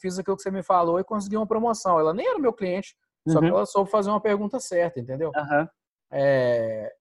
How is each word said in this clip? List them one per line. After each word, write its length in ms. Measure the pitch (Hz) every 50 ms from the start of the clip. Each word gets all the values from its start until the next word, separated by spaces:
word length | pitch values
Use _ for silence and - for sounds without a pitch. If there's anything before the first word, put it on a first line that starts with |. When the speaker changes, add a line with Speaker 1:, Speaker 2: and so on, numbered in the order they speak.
Speaker 1:
fiz 180 | - 185 180 185
aquilo 180 | 180 - 196
que 60 | 196 -
você 80 | 196
me 120 | 196 196 175
falou 360 | - 190 180 170 170 170 180
e 60 | 196
consegui 320 | - 220 214 196 196 202
uma 100 | 214 220
promoção." 520 | - 220 220 226 233 226 220 - 190 175 160
Ela 140 | 156 156 165
nem 140 | 214 - 494
era 100 | 508 370
meu 140 | 285 240 220
cliente, 420 | - 202 180 175 196 190 - - _ _ _ _ _ _ 160
só 100 | 160 156
que 60 | 156
Speaker 2:
Uhum. 100 | 165 175
Speaker 1:
ela 80 | 190 208
soube 240 | - - 202 196 196
fazer 200 | - 214 202 202
uma 100 | 214 208
pergunta 400 | 208 220 202 202 214 208 - 254
certa, 400 | - - 185 175 170 170 170 135
entendeu? 300 | 117 123 131 135 165 156 -
Speaker 2:
Aham. 320 | 151 151 151 147 147 160 160 - _ _ _ _ _ _ _
Speaker 1:
É, 800 | - 139 139 139 135 131 127 120 120 117 113 110 110 110 104 113 - -